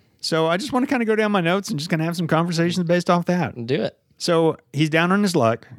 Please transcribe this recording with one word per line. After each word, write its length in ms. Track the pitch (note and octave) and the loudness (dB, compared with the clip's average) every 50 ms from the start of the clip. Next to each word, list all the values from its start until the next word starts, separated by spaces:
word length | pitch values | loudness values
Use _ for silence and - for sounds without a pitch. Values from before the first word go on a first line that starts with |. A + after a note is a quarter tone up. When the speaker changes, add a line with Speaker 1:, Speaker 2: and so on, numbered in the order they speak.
| _ _ _ _ | _ _ _ _
Speaker 1:
So 260 | - - D#3+ D#3+ D#3+ D#3+ | -8 -4 -2 0 0 0
I 100 | E3+ F#3 | 0 -2
just 140 | C4 B3+ C4+ | -2 -2 -2
wanna 140 | B3+ B3+ C#4 | -2 -2 0
kinda 180 | C#4+ B3+ A#3 | -2 -2 0
go 100 | G#3+ A3 | 0 0
down 160 | G#3+ A3 G#3+ | 0 0 2
my 100 | G#3 G3 | 0 0
notes 280 | E3+ E3 F3+ G3+ G3 - | 2 2 0 0 -2 -4
and 80 | A3+ D3 | -6 -6
just 100 | D3+ E3+ | -4 -2
kinda 140 | F3+ D#3 D#3 | -2 -2 -2
have 120 | E3 E3+ E3+ | -2 -2 -4
some 100 | F3 C#3+ | -2 0
conversations 580 | D#3+ D#3 E3+ F3 E3+ D#3+ E3 F3 E3+ F3+ F3 E3 | 2 2 2 0 0 0 0 0 0 -2 0 0
based 220 | F3 F3+ E3+ - | 0 0 2 2
off 160 | F3 F3 E3+ | 2 2 2
that. 400 | - F3+ F3+ D#3 G#2+ - B2 A#2 | 0 0 0 -2 -2 -4 -6 -6
Speaker 2:
Do 160 | A#2 C3 F#3 A3 | -2 -2 -2 -2
it. 140 | - - _ _ _ _ - | -2 -6 _ _ _ _ -8
Speaker 1:
So 400 | - - E3+ E3 E3 D#3 C#3 - _ _ - | -2 0 2 2 2 2 0 -2 _ _ -4
he's 160 | C#3 D#3 D#3 | -2 0 2
down 220 | D3+ D#3+ E3+ F3 | 2 2 2 2
on 120 | F#3+ G3+ G#3 | 2 2 0
his 120 | G3 F3 | 0 2
luck. 320 | D#3 A#2 A2 A#2 A#2 - - - | 2 2 2 2 0 -4 -14 -20